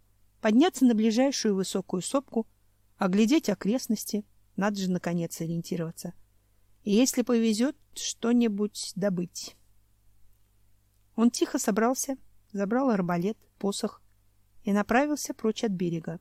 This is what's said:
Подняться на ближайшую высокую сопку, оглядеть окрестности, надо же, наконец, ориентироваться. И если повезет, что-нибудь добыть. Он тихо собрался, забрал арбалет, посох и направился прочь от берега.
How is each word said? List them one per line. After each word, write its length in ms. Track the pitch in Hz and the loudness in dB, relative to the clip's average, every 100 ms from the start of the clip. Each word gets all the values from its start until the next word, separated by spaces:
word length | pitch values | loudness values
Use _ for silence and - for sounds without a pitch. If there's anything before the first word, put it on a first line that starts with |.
| _ _ _ _ | _ _ _ _
Подняться 460 | 220 220 349 - 262 | 2 6 4 6 4
на 100 | 220 | 4
ближайшую 600 | 220 220 269 262 220 190 | 4 4 2 2 0 0
высокую 460 | 185 202 - 185 | 0 -4 -4 -6
сопку, 460 | - 277 269 233 226 _ _ _ _ _ | -2 -4 -2 -6 -6 _ _ _ _ _
оглядеть 520 | 196 190 220 311 - | 0 4 4 4 0
окрестности, 760 | 185 190 254 - 214 - 208 - _ _ - | -2 -2 -2 -2 -6 -4 -8 -8 _ _ -4
надо 220 | 196 208 | -4 -2
же, 120 | 185 | -2
наконец, 500 | 180 - 175 165 - | -2 -2 -4 -4 -6
ориентироваться. 720 | 165 170 170 175 165 - 180 - _ _ _ _ _ _ | -6 -6 -6 -6 -6 -10 -14 -16 _ _ _ _ _ _
И 80 | - | 0
если 300 | 202 254 - | 4 4 2
повезет, 540 | 233 233 226 214 254 - _ | 2 2 2 2 0 -2 _
что-нибудь 1000 | - - - 233 240 233 202 208 - - - | -10 -8 -4 0 2 2 0 -4 -6 -12 -4
добыть. 600 | 202 175 175 - - - _ _ _ _ _ _ - _ _ _ _ _ _ _ _ - | -2 -2 -6 -10 -16 -18 _ _ _ _ _ _ -20 _ _ _ _ _ _ _ _ 2
Он 140 | 233 | 2
тихо 300 | - 330 294 | 2 -2 0
собрался, 580 | - 202 226 262 - 262 - - _ | 0 2 2 0 -4 -8 -12 -20 _
забрал 380 | 202 196 233 269 | -6 -2 0 2
арбалет, 480 | 208 180 175 180 220 _ _ | 0 0 0 -2 -4 _ _
посох 420 | 202 202 208 - _ _ _ _ _ - | -6 -4 -6 -8 _ _ _ _ _ -10
и 100 | - | -2
направился 600 | 202 202 226 294 294 - | 0 2 2 2 -2 -6
прочь 300 | 294 220 214 | -4 -4 -2
от 80 | 233 | -4
берега. 480 | 185 175 165 160 170 | -2 -2 -4 -8 -12